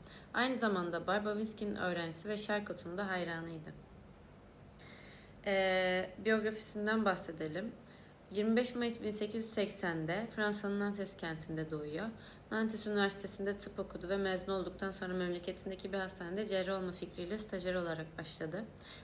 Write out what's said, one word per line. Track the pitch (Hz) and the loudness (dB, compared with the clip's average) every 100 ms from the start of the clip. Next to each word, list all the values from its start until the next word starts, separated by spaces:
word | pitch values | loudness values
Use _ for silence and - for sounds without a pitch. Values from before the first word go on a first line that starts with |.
| - - - | -14 -16 -4
Aynı | - 254 240 | 2 2 4
zamanda | 220 190 170 170 175 | 4 4 2 0 2
Barr, | 208 208 | 2 2
Babinski'nin | 208 214 - 208 - | 0 -2 -2 -2 0
öğrencisi | 180 175 165 160 208 | 0 0 -2 -4 -4
ve | 208 | -2
Charcot'un | 214 208 202 175 170 180 | 2 0 0 -6 -4 -2
da | 196 | 0
hayranıydı. | 185 170 165 165 160 151 - - - - - - - - - - - - - - - - - - | 0 0 -2 -4 -6 -10 -14 -16 -18 -18 -18 -18 -18 -20 -20 -18 -18 -16 -16 -16 -16 -16 -6 2
Ee, | 196 190 185 185 185 185 - 208 | 4 6 6 6 4 2 0 4
biyografisinden | 220 214 220 - 208 208 220 202 | 4 4 0 -4 0 4 6 6
bahsedelim. | 180 - 160 156 165 220 - - - - - - | 2 -2 -4 -2 -2 -4 -8 -16 -18 -20 -20 -4
Yirmi | 196 214 226 | 2 6 6
beş | 247 240 | 4 2
Mayıs | 233 226 | 0 0
bin | 208 | -2
sekiz | 208 208 226 220 | 0 0 0 -2
yüz | |
seksende | - 196 - 175 160 156 185 226 - | 2 2 2 0 2 2 0 0 0
Fransa'nın | 208 208 202 202 | 2 2 0 2
Nantes | 202 202 190 - | 2 0 -4 -4
kentinde | 170 160 - 160 156 | -4 -4 -4 -2 -2
doğuyor. | 156 147 160 220 - - - - | -2 -2 -2 -4 -6 -14 -18 -2
Nantes | 220 220 220 214 | 2 2 2 0
Üniversitesi'nde | 208 196 196 196 - 196 202 | 4 4 2 -6 -2 0 0
tıp | - - | -4 -4
okudu | 190 - 175 | -4 -4 0
ve | 196 | 2
mezun | 190 185 190 | 4 2 2
olduktan | 196 - - 196 | 0 0 -2 -4
sonra | 185 185 | -2 -2
memleketindeki | 180 175 175 190 185 196 190 190 | 2 2 0 -2 -4 -4 -4 -2
bir | 196 | 0
hastanede | 190 185 175 196 214 | -2 -4 -4 -2 2
cerrah | 190 185 190 | 2 2 2
olma | 185 | 0
fikriyle | 180 180 - 180 220 | -4 -6 -4 -4 -2
stajyer | 214 190 180 180 | -2 -2 2 2
olarak | 170 160 160 - | 2 0 -4 -6
başladı. | 160 - 160 185 226 - - - | -8 -4 -4 -2 -6 -10 -14 -14